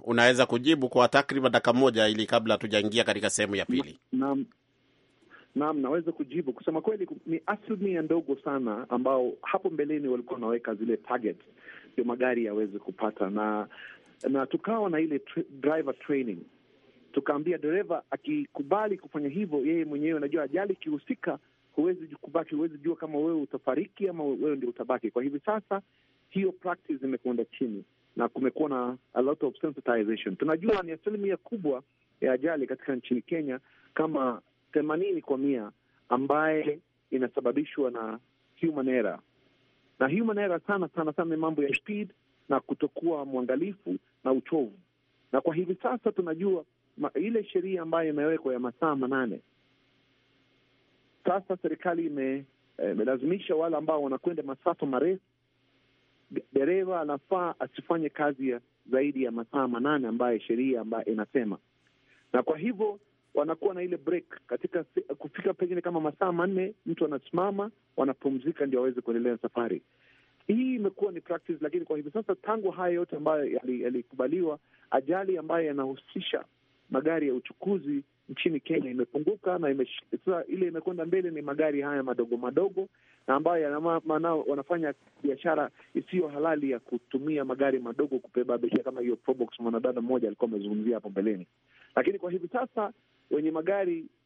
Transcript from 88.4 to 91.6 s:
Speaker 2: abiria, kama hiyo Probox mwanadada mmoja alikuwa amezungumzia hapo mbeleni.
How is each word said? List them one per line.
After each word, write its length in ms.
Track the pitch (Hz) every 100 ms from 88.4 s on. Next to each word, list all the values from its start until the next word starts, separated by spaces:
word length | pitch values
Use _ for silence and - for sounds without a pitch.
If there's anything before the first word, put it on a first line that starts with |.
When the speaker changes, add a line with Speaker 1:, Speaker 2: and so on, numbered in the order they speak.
| 123
Speaker 2:
abiria, 280 | 120 120 -
kama 180 | 127 127
hiyo 160 | 120 110
Probox 320 | - 131 117 -
mwanadada 400 | 117 113 127 123
mmoja 280 | 117 127 110
alikuwa 220 | 104 120
amezungumzia 440 | 107 101 107 110
hapo 160 | 110 104
mbeleni. 360 | 98 107 98 87 _